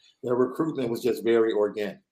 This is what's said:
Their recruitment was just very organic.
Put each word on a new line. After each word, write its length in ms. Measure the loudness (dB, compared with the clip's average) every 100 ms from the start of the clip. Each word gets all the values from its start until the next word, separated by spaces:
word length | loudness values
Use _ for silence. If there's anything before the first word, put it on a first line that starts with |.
| _ _
Their 120 | -2 0
recruitment 540 | 0 0 -4 -2 -4
was 120 | -2
just 200 | -2 0
very 300 | 2 4 4
organic. 460 | 2 0 -2 -6 -8 _